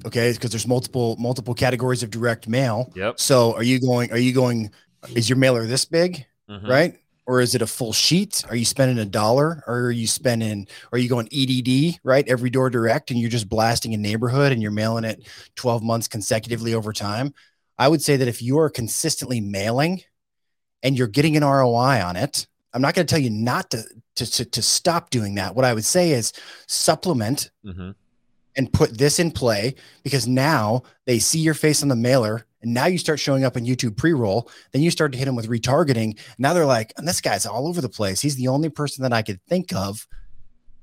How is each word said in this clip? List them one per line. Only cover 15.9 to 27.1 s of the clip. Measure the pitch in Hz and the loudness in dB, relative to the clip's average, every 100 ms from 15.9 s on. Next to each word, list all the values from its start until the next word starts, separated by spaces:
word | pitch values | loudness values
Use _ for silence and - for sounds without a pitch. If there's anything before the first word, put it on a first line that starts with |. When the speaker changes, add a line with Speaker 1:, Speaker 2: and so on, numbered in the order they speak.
| 113 - | -2 -4
Speaker 1:
consecutively | 110 - 110 113 117 117 | -8 -2 -2 -2 -6 -2
over | 113 107 | -2 -4
time? | 104 101 107 139 - _ _ _ - | -6 -6 -4 -6 -8 _ _ _ 0
I | 131 | 2
would | 160 | 4
say | 156 139 | 2 2
that | 123 | 2
if | 117 | -2
you | 120 143 | -2 0
are | 156 | 0
consistently | 143 113 - 156 - - 123 | -2 -6 -4 -4 -4 -4 -6
mailing | 101 98 104 123 160 185 - _ _ _ _ _ _ _ | -4 -4 -2 0 0 -2 -8 _ _ _ _ _ _ _
and | 131 131 | -2 0
you're | 120 | 0
getting | 120 156 151 | 2 2 4
an | |
R | 147 139 | 4 4
O | 123 | 4
I | 117 127 127 | 4 2 2
on | 87 90 | 0 -2
it, | 139 - - _ _ | -4 -4 -8 _ _
I'm | 120 | -2
not | 139 | 0
gonna | 175 | 0
tell | 156 160 | 0 0
you | 127 | 0
not | 107 117 160 - | 0 -2 -2 -4
to, | 117 - - _ - | -10 -10 -20 _ -8
to, | 117 | -4
to, | - 117 | -4 -4
to | - | -2
stop | 104 - - 170 - | 0 0 0 -2 -2
doing | 120 104 | -2 -2
that. | 101 95 | -4 -4
What | 107 127 | 2 2
I | |
would | 113 | 2
say | 107 180 175 | 0 2 2
is | 127 104 - - - - | 2 -2 -8 -16 -20 -8
supplement | - - 160 185 | -2 0 0 0